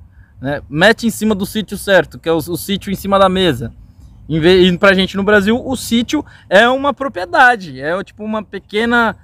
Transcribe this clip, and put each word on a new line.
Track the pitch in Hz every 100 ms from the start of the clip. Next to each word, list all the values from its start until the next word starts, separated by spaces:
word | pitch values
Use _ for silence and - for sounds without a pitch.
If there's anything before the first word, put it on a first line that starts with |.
| - - - -
né? | 131 143 -
"Mete | 147 202 226 233
em |
cima | - 214
do | 196 202
sítio | 214 190 196
certo", | - 185 143 127
que | 165
é |
o, | 165
o | 131 160
sítio | - 196 -
em | 190
cima | 196 196
da | 190
mesa. | 185 180 120 113 - - _ - - -
Em | 156
vez, | 165 185 185
e | 175
pra | 196
gente | 190 185 190
no |
Brasil, | 196 208 196 247
o | 220 262
sítio | - 233 233 302 - - -
é | 185 240
uma | 269 277
propriedade, | 240 269 349 359 330 247 233 175 131
é | 147 185
tipo | 185 -
uma | 214 220
pequena | 190 196 - 208 233 240 220 180